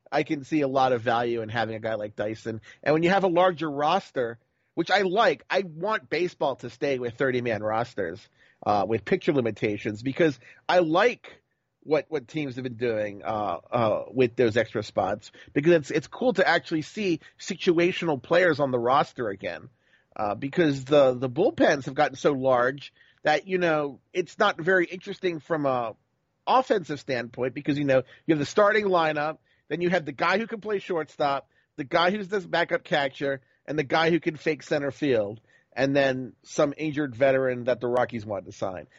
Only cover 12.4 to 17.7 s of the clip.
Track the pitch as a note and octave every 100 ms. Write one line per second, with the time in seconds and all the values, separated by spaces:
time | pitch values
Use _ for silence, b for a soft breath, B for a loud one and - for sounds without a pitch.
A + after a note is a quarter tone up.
12.4 | C#3+ B2 B2+ A2 A#2+ A2 G#2+ G2+ F2 G#2+
13.4 | G#2 F2 - A#2+ A2+ F2 - A2+ B2 A#2
14.4 | A#2+ A2+ A2 A#2 G#2+ - G2 G#2+ - B
15.4 | B D3 D3+ E3+ C3+ D3 - - B3+ G3
16.4 | D#3 F3+ - D#3+ D3 - G3 D#3+ B B
17.4 | - F#3 -